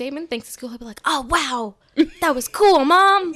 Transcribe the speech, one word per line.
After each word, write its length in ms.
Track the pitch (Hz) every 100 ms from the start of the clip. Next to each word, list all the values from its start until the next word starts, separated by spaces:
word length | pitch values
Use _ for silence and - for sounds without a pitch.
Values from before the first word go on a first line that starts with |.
Damon 240 | 247 277
thinks 220 | 330 233 -
it's 100 | -
cool. 120 | 254
He'll 100 | 233
be 60 |
like, 140 | 233 208
Oh, 160 | - 311 247
wow, 460 | - 277 247 220 - _ - 320 -
that 120 | 339
was 140 | 254 233
cool, 360 | - 415 339
Mom. 500 | 277 349 392 392 359